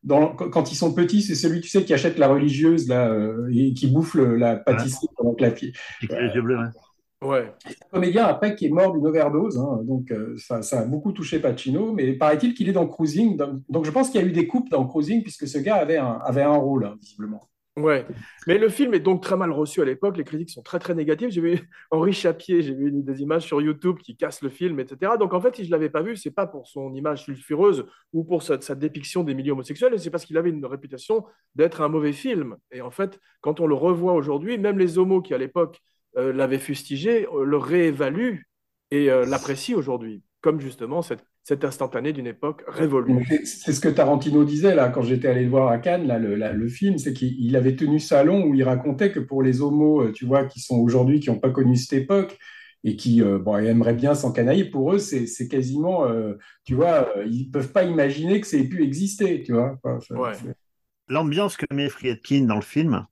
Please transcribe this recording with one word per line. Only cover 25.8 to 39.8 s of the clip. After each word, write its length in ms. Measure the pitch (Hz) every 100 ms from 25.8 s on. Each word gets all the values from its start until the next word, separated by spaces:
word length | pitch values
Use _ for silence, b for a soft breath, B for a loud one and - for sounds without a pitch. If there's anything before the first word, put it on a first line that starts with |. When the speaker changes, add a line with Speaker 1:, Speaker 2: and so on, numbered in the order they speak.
| 151
Speaker 3:
pas 120 | 151
vu, 160 | 185 220
c'est 140 | 151
pas 140 | 196 190
pour 220 | 143 120
son 260 | 143 135
image 300 | 135 151 143
sulfureuse 640 | - 135 - 151 202 156 113 B B
ou 140 | 160 165
pour 180 | 175
sa, 160 | - 135
sa 160 | - 135
dépiction 480 | 147 147 139 185
des 100 | 160
milieux 200 | 135 135
homosexuels, 440 | 135 123 147 254 226
c'est 120 | 165
parce 160 | 165 -
qu'il 120 | 160
avait 120 | 175
une 160 | 156 131
réputation 580 | 139 139 131 - 220 b b b 135
d'être 240 | 165 165
un 80 | 151
mauvais 240 | 156 147
film. 460 | 143 262 208 135 104 _
Et 80 | 127
en 100 | 123
fait, 260 | - 196 - _ _
quand 220 | 147 151
on 60 | 160
le 80 | 139
revoit 380 | 165 175 180
aujourd'hui, 440 | 175 143 143 180 240
même 200 | 202 196
les 200 | 180 165
homos 240 | 185 190
qui 120 | 180
à 40 | 131
l'époque, 420 | 131 180 165 - _ _ _ 127
euh, 160 | 131
l'avaient 260 | 131 131 135
fustigé, 680 | 135 143 - 139 190 233 208
euh, 120 | 151 135
le 100 | 147
réévaluent 960 | 135 175 165 139 139 165 247 180 _ _ _ _ _
et, 180 | 143 143
euh, 160 | 131 123
l'apprécient 520 | 135 139 135 -
aujourd'hui, 440 | 226